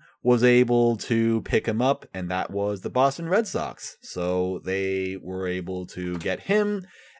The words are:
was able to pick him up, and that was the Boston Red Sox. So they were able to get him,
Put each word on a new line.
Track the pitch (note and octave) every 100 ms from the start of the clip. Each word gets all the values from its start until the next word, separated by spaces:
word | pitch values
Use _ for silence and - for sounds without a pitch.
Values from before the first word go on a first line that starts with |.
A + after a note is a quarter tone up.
| - _
was | B2+ A#2+
able | B2 B2 A#2+ A#2+ A#2+ A2+
to | - A2+ A2+ A2+
pick | - A2+ -
him | A2
up, | B2+ C#3 -
and | F#2+ F2+
that | F#2 F2+
was | G2 G2+ G2+
the | G2+
Boston | A#2 C3+ C3+ E3
Red | F#3+ G#3+
Sox. | F#2 D2 - - -
So | - F#2 F2+ F2+ F#2 F#2
they | F2+ F#2+ F#2+ F#2+ F#2+ F#2+
were | F2 F#2 F#2
able | F2+ F2+ F#2 F2+
to | - F2+ F2
get | F2+ F#2
him, | - G#3 G#3 G#3 F#3 - - -